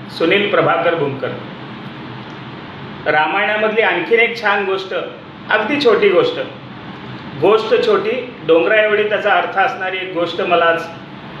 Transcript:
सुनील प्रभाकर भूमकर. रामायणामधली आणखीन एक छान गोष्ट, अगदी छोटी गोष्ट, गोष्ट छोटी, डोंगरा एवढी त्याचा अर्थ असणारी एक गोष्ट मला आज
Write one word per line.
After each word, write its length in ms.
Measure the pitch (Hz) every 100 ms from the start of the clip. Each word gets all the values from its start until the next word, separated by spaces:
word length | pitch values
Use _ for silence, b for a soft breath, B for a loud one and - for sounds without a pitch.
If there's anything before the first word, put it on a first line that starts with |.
| -
सुनील 400 | - 165 202 202
प्रभाकर 440 | 170 143 165 170
भूमकर. 340 | 160 135 127 120 - - - - - - - - - - - - - - - - - -
रामायणामधली 760 | 151 156 196 208 214 214 214
आणखीन 400 | 196 175 165 226
एक 220 | 226 -
छान 220 | 208 202
गोष्ट, 300 | 190 190 - 175 - - - - -
अगदी 340 | 214 214 294
छोटी 240 | 233 202 202
गोष्ट, 320 | 175 160 143 127 - - - - - - - - 135
गोष्ट 460 | 175 220 - - 214
छोटी, 480 | 185 208 254 - - 160
डोंगरा 360 | 165 185 214
एवढी 260 | 214 208 208
त्याचा 220 | 196 202
अर्थ 280 | 180 175 196
असणारी 380 | 180 190 185 185
एक 160 | 180
गोष्ट 260 | 165 165 180
मला 240 | 180 170
आज 200 | 170 165 - - - - - -